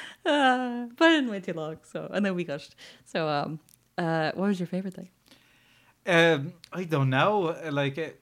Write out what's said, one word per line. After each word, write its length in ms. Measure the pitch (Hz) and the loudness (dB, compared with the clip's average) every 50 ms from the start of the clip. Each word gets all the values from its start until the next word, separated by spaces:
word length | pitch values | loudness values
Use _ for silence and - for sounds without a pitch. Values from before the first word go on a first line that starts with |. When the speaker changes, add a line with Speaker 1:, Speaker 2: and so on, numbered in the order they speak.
| - - - _ - | -14 -16 -16 _ -2
Speaker 1:
Uh, 600 | 339 294 294 269 262 254 254 254 247 240 240 240 233 233 | 0 2 4 4 4 4 2 0 -4 -6 -8 -8 -8 0
but 140 | - 330 330 | 4 4 6
it 40 | 320 | 6
didn't 160 | 302 269 233 | 4 2 -2
wait 140 | 208 196 175 | -4 -6 -6
too 100 | 190 170 | -6 -6
long, 240 | 160 156 156 160 - | -6 -6 -8 -8 -12
so, 260 | _ - - 160 156 - | _ -12 -10 -10 -8 -4
and 120 | - 196 208 | -2 0 0
then 80 | 196 185 | 0 0
we 100 | 175 170 | -2 -4
gushed. 300 | 160 143 156 - - - - - - - _ _ | -6 -8 -10 -10 -16 -20 -20 -20 -20 -20 _ _
So, 200 | - - 180 160 | -6 -4 -2 -2
um, 320 | 151 147 143 143 143 156 156 _ _ _ _ _ _ - | 0 -2 -2 -2 -4 -8 -10 _ _ _ _ _ _ -6
uh, 360 | - 170 165 165 160 156 151 - | -4 -2 0 0 0 -2 -2 -2
what 140 | - 190 208 | -2 -2 -2
was 120 | 202 180 | 0 -2
your 60 | 175 | -4
favorite 260 | - 185 185 190 190 180 | -6 -6 -8 -8 -8 -12
thing? 140 | 180 185 - _ _ _ _ - _ _ _ _ _ _ _ _ _ _ _ _ _ - | -14 -18 -20 _ _ _ _ -20 _ _ _ _ _ _ _ _ _ _ _ _ _ -2
Speaker 2:
Um, 460 | 208 175 165 170 165 160 139 139 - - - - - | 2 4 6 6 6 4 2 0 -8 -12 -16 -16 -10
I 120 | - 175 190 | -8 -8 -4
don't 240 | 160 160 139 135 131 | 0 0 2 2 2
know. 480 | 131 135 160 196 214 208 175 160 165 139 165 160 | 4 4 4 4 2 2 0 0 -2 -4 -6 -4
Like, 280 | 143 143 139 139 139 165 | -2 -2 -2 -2 -2 -6
I, 140 | 160 151 - _ | -8 -8 -10 _